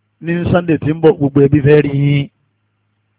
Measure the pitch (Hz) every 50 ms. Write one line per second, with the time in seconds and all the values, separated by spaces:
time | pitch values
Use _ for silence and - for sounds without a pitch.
0 | _ _ _ _ 156 170 170 175 170 - - 175 175 170 156 147 151 147 160 165
1 | 160 156 143 - 143 139 139 143 139 139 147 147 131 143 151 151 147 143 139 139
2 | 143 143 143 143 143 - _ _ _ _ _ _ _ _ _ _ _ _ _ _
3 | _ _ _